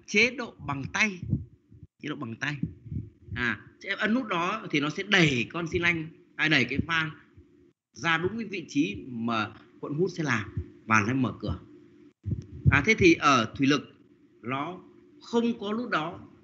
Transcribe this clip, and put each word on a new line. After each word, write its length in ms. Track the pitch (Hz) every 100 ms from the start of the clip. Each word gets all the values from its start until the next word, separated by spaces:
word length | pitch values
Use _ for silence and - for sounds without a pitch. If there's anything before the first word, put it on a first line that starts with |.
| -
chế 260 | 208 240
độ 220 | 247 226 - 143
bằng 160 | 139 127
tay. 260 | 190 214 180 - - - - _ - - _
Chế 80 | 147
độ 60 | 147
bằng 200 | 117 113
tay. 200 | 139 147 - - - - - - - 120
À, 240 | 120 104 - -
chị 60 | 175
em 100 | 196
ấn 160 | 214
nút 140 | 247 220
đó 400 | 175 175 220 202
thì 80 | 147
nó 100 | 147
sẽ 140 | 196
đẩy 440 | 196 196 156 123 113
con 160 | 165 170
xi 120 | 180
lanh, 280 | 175 165 156 - - -
à, 120 | 151
đẩy 180 | 147 120
cái 140 | 139 -
van 220 | 165 156 - - - - _ _ _ _
ra 240 | - 165 165
đúng 200 | 185 226
cái 100 | 202
vị 180 | 190 143
trí 280 | 143 180 - 131
mà 400 | 117 117 113 110 - - -
cuộn 140 | 135
hút 180 | 147 190 -
sẽ 60 |
làm 260 | 151 113 - - - - -
và 180 | 110 104
nó 60 |
mở 200 | 135 117 87
cửa. 200 | 101 85 - - - - - _ - - - - -
À, 120 | 139 214
thế 100 | 214
thì 160 | 185
ở 400 | 160 151 131 113 -
thủy 100 | 135
lực 280 | 147 - - - _ _ _
nó 380 | 113 135 156 185 - - - -
không 380 | - 240 233 233
có 140 | 202
nút 160 | 220 240
đó, 300 | 175 156 190 - -